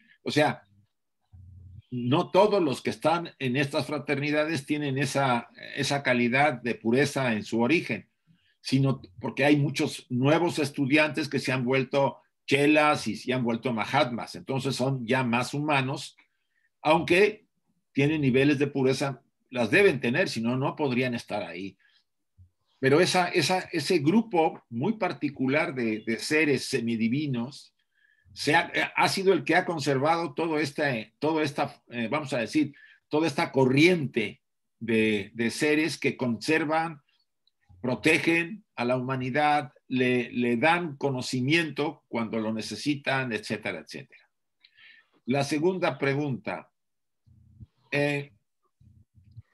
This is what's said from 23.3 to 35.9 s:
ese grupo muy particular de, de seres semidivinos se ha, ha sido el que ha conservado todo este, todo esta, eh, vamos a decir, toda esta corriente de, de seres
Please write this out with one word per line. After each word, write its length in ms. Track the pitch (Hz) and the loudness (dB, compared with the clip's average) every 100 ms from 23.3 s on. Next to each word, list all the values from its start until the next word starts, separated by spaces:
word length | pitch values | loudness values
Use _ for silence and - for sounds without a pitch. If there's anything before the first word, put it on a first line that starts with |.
| 180 170 185 - | 0 2 0 -2
ese 260 | 170 139 180 | -4 0 2
grupo 640 | 139 220 226 170 165 180 - | 4 2 2 2 0 -2 -10
muy 260 | 117 175 | -4 -2
particular 800 | 220 180 147 147 139 131 147 170 | -2 -4 -4 -6 -4 0 0 0
de, 260 | 127 113 107 | -2 -2 -2
de 180 | 113 110 | -4 -6
seres 480 | - 151 156 131 - | 0 0 2 0 -2
semidivinos 1080 | 131 117 113 113 139 151 120 120 - - _ _ _ _ _ _ | -4 -2 -2 -2 -2 -2 -4 -6 -10 -20 _ _ _ _ _ _
se 220 | - 139 | -6 0
ha, 160 | 165 - 156 147 | 2 0 -4 -4
ha 140 | - 175 | 0 0
sido 240 | 196 185 | 2 2
el 120 | 170 | 2
que 120 | 135 170 | 2 2
ha 80 | |
conservado 720 | 180 165 143 131 151 170 170 | 0 -2 0 0 2 0 -2
todo 240 | 139 165 151 | -4 -4 -2
este, 560 | 143 165 143 117 104 _ | -4 -2 -2 -2 -8 _
todo 220 | 147 160 | -2 0
esta, 420 | 151 143 143 - - | -2 -2 -6 -8 -12
eh, 180 | 120 110 | -6 -4
vamos 220 | 147 139 | -4 -4
a 60 | 131 | -4
decir, 360 | 107 156 139 - - _ _ | -2 0 -2 -4 -20 _ _
toda 180 | 147 160 | -2 0
esta 240 | 139 165 | 0 0
corriente 920 | 135 127 135 170 180 131 117 101 - _ _ _ - | 2 4 6 4 4 -2 -4 -4 -6 _ _ _ -10
de, 520 | 113 113 110 104 98 | -2 2 2 0 -2
de 160 | 113 117 | -4 -4
seres 480 | - 151 151 160 | 0 0 2 0